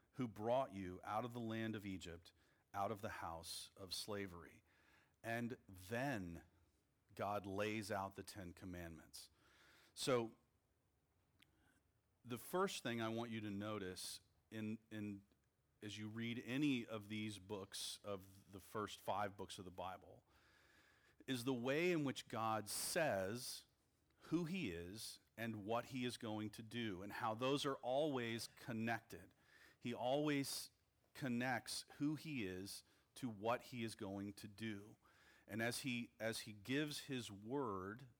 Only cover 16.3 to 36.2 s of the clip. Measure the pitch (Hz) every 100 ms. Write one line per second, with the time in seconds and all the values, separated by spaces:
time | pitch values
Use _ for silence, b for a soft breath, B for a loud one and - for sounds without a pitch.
16.3 | 117 101 131 147 127 107 110 101 107 107
17.3 | 101 95 104 98 - - - 104 101 95
18.3 | 95 92 95 - 110 104 - - 98 104
19.3 | 98 92 - 92 92 90 90 - - B
20.3 | B B B B B B B B B -
21.3 | 131 120 127 120 143 180 170 139 120 -
22.3 | 117 113 110 104 - - 180 156 98 95
23.3 | 120 131 - - _ _ _ _ _ -
24.3 | 160 165 190 123 85 87 107 - - _
25.3 | - 117 107 98 117 120 131 123 - 113
26.3 | 107 107 - 113 120 113 90 101 95 117
27.3 | 110 131 139 143 135 120 131 160 131 117
28.3 | 113 - - - 113 113 113 - 87 95
29.3 | B B B B B 123 117 120 143 151
30.3 | 139 135 - - _ _ _ _ - 135
31.3 | 120 127 117 - - - - 143 151 160
32.3 | 139 95 92 98 - b b b - 127
33.3 | 104 110 127 - 123 113 - 101 98 101
34.3 | 101 107 101 110 101 104 - B B B
35.3 | B - 107 117 - 127 120 120 -